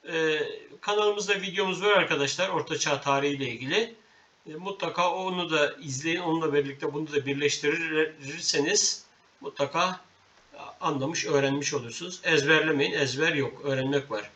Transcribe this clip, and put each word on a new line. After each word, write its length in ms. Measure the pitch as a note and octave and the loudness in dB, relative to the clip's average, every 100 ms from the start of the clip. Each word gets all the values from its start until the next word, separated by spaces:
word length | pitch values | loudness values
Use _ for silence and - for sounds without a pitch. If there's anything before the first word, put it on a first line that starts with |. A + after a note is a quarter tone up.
| E3 | -4
Ee, 300 | E3 D#3+ D#3 - - - C#3 | 0 2 2 -2 -6 -16 -10
kanalımızda 600 | G3+ G#3 G#3 G#3 F#3+ G3 | -2 2 2 2 0 0
videomuz 420 | F#3+ F3+ F#3+ E3+ | 0 -2 -2 0
var 80 | G#3 | 4
arkadaşlar, 580 | G3 E3+ D3 C3+ - F#3+ | 4 4 0 0 0 0
Orta 300 | E3 C#3 D#3 | 0 -2 -2
Çağ 220 | D3+ C#3 | 0 0
tarihi 340 | C#3+ C#3 C#3+ | 2 2 2
ile 140 | C#3+ B2+ | -2 -4
ilgili. 460 | A2+ C3 G3 A3+ - _ _ _ _ E3+ | -6 0 0 0 -6 _ _ _ _ -16
Ee, 80 | |
mutlaka 560 | D#3 F#3 - E3 D#3+ F3+ | -10 -10 -6 -4 0 0
onu 400 | F#3 F#3 F3+ E3+ | 2 -2 -2 0
da 260 | D#3 D3 - | 2 2 0
izleyin, 440 | D#3+ C3 D#3+ E3 | -8 -6 -2 -2
onunla 340 | F3 D#3+ D#3+ | 0 0 2
birlikte 400 | C#3+ C#3 C3+ D#3 | 2 0 -4 -4
bunu 180 | C#3+ D#3 | -4 -2
da 140 | D3 C3 | -2 -2
birleştirirseniz 1800 | C#3 C#3+ - D3 E3 D#3+ D#3 D#3 - C#3 D3+ - D3+ D3 G#3 - - - _ _ _ | 0 0 2 0 0 0 0 0 -2 -14 -4 0 2 2 2 2 -2 -12 _ _ _
mutlaka 600 | - - C#3 F3 F#3 F#3 - _ _ _ _ - - - | -14 -4 -2 0 0 -2 -14 _ _ _ _ -18 -18 -4
anlamış, 460 | F3 C#3+ C3+ - - | -2 0 -2 -2 2
öğrenmiş 480 | C#3+ C3+ C#3 C#3 | 2 4 0 -2
olursunuz. 460 | C#3 A#2+ - F3 - | -4 -6 -10 -12 -6
Ezberlemeyin, 680 | F3+ D#3 C#3 D#3 D#3 C#3+ D3 | 2 4 6 4 4 2 2
ezber 420 | D#3 C3+ C3 D#3+ | 2 0 2 0
yok, 300 | D3+ C3 - | 2 -2 -4
öğrenmek 460 | C#3+ C3 C3+ C#3+ C3+ | -2 0 2 0 0
var. 200 | A2 G#2 | -8 -8